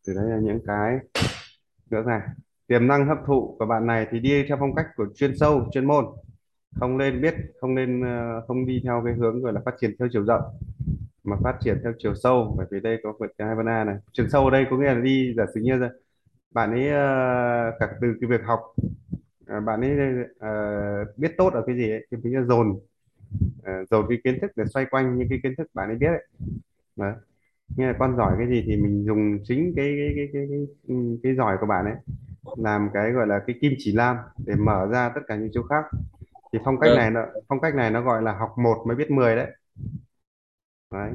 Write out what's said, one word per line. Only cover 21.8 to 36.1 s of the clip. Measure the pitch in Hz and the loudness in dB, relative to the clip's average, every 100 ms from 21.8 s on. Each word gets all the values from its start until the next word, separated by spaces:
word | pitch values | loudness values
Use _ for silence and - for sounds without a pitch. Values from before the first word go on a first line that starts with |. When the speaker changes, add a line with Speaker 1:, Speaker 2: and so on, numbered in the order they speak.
| 110 | -2
Speaker 1:
ấy, | 110 - | -2 -6
thì | 117 | -6
mình | 117 | -2
sẽ | 131 123 | 0 4
dồn, | 117 107 101 - _ _ _ - 98 - - | 4 4 0 -10 _ _ _ -10 -2 -2 -2
ờ, | 95 92 95 | -8 -8 2
dồn | 110 107 | 2 4
cái | 120 | 0
kiến | 127 131 | 0 -2
thức | 202 - | -4 -4
để | 107 | -2
xoay | 135 131 | -2 0
quanh | 135 127 123 | 0 0 0
những | 110 | -2
cái | - | -2
kiến | 131 135 | -2 -4
thức | 156 | -8
bạn | - 101 | -6 -6
ấy | 117 | 0
biết | 147 | 0
ấy. | 165 - - - - - _ _ - | 0 -6 -12 -10 -10 -12 _ _ -6
Đấy. | 101 113 - _ _ _ - 127 | -4 -6 -14 _ _ _ -8 -2
Nghĩa | 131 | -2
là | 120 | 0
con | 131 120 | 0 2
giỏi | 101 98 | 2 2
cái | 120 | 2
gì | 120 101 | 0 0
thì | 104 | 0
mình | 101 101 107 | 2 2 0
dùng | 107 104 101 | 2 2 0
chính | 104 127 175 143 | -2 -2 0 0
cái, | 143 143 | -2 -2
cái, | 147 147 | -2 -2
cái, | 143 | -4
cái, | 143 143 | -6 -4
cái, | 143 143 - - | -4 -6 -10 -6
ừ, | 127 120 117 | -2 -2 -2
cái | 131 | 0
giỏi | 131 110 95 | 2 2 0
của | 107 | 0
bạn | 92 | 0
ấy | 101 117 - - - - - - | -2 -6 -10 -14 -14 -18 -14 -4
làm | 110 104 104 | -2 0 0
cái | 101 110 | 0 0
gọi | 123 107 | 0 0
là | 101 120 | 0 -2
cái | 117 | 0
kim | 147 127 | 0 0
chỉ | 107 107 | 0 2
nam | 123 117 - - - | 2 0 -8 -10 -4
để | |
mở | 104 107 98 98 | 0 2 2 2
ra | 123 120 | 0 0
tất | 143 135 | -4 -6
cả | 107 | -6
những | 110 | -4
chỗ | 120 | -6
khác. | 120 151 151 - - | -2 -2 -2 -8 -10